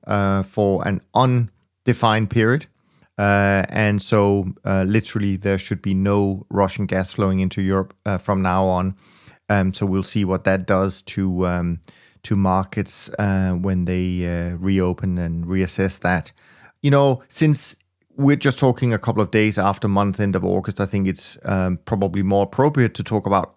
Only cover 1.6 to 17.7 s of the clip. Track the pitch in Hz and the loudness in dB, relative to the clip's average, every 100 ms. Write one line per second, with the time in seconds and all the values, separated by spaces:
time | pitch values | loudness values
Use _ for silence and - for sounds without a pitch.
1.6 | _ _ - 120 113 107 104 117 110 143 | _ _ -2 2 2 2 0 2 2 0
2.6 | - _ _ _ _ - 101 101 98 98 | -4 _ _ _ _ -2 2 4 4 2
3.6 | - - 107 104 - 107 101 101 92 - | 0 0 0 0 0 2 4 2 -2 -6
4.6 | - 95 95 107 - 110 101 95 101 95 | -2 0 2 0 -2 -4 -2 -2 -2 -2
5.6 | - 98 101 95 98 101 98 95 - 101 | -4 -6 -2 0 2 2 0 -2 -4 0
6.6 | 95 - 95 92 90 - 98 95 92 - | 0 0 -4 -2 -2 -2 0 0 -2 -2
7.6 | 95 95 92 _ 107 92 - 98 92 92 | -2 -2 -4 _ -6 -4 -2 0 0 0
8.6 | 95 90 92 95 _ _ - - - 101 | 0 0 -2 -6 _ _ -20 -12 -2 0
9.6 | 95 - 98 95 92 107 92 92 95 95 | 2 0 -2 -2 -2 -2 -2 0 0 0
10.6 | 90 95 95 92 - - 95 90 90 87 | 0 0 0 -4 -8 -4 -2 0 -2 -2
11.6 | 87 85 _ - _ _ - 101 95 92 | -4 -6 _ -20 _ _ -4 0 2 2
12.6 | 95 107 98 - - - 101 95 95 87 | -2 -6 -6 -6 -8 -4 0 0 0 0
13.6 | 95 92 90 92 90 90 87 87 87 87 | -2 -2 0 -2 -2 -2 -2 -4 -4 -4
14.6 | 95 95 90 90 95 90 85 85 85 92 | 0 2 0 0 -2 -2 -2 -4 -2 -2
15.6 | 92 - 95 - 90 90 - _ _ - | -2 0 -2 -2 -2 -2 -4 _ _ -20
16.6 | - _ 143 139 139 127 - - 156 147 | -20 _ 2 4 4 2 -4 0 2 2
17.6 | - | -2